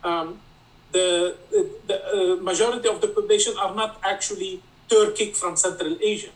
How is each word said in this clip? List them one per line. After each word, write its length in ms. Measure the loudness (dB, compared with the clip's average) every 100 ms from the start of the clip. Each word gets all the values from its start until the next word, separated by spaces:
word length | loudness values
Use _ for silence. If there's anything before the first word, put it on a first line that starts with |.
um, 380 | -2 -2 -4 -10 -20 -20 _ -20 -2
the, 440 | 0 2 2 0 -4 0
the, 200 | 0 0 -4 -4
the, 100 | -4
uh, 380 | -2 0 2 0
majority 460 | 0 2 2 2 0
of 120 | 0
the 80 | 0
population 460 | -2 2 2 2 0
are 160 | -4
not 260 | -2 -4 -2
actually 600 | -4 -2 -4 -6 -8 -10 -16 -20 2
Turkic 480 | 4 4 2 -4 -2
from 200 | -4 0
Central 400 | 0 0 -6 0
Asia 280 | 0 0 -8